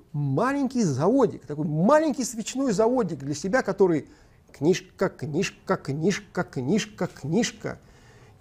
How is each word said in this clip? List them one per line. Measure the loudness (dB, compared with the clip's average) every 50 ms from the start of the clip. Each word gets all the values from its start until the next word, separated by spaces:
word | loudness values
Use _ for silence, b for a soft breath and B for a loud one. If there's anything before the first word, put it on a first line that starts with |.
| -18 _
маленький | -6 -4 -2 0 0 0 0 0 0 0 -2 -2 0 0 0
заводик, | 0 2 2 2 4 4 4 4 2 0 -4 -10
такой | -10 -6 -4 -4
маленький | -2 0 2 4 4 4 4 4 2 -2 -2
свечной | -4 -6 -6 -8 -8 -8 -4 -2 -2 0
заводик | 2 2 2 2 2 0 0 -2 -4 -6
для | -6 -6 -6
себя, | -6 -4 0 0 0
который | 0 0 2 4 4 4 4 0 -2 b b b b b b b b _
книжка, | -8 -2 2 2 2 2 -2 -10 -6 -4 -4 -2
книжка, | -4 -6 -8 -4 -2 -2 -2 -4 -6 -8 -4 -4 -4
книжка, | -4 -2 -6 -4 0 0 0 0 0 -4 -8 -6 -6 -4
книжка, | -4 -4 -6 -2 0 0 0 0 -4 -6 -6 -6 -6
книжка. | -6 -8 -6 -2 0 0 0 0 -4 -8 -10 -10 -10 -10 b b b b b b b b b b b b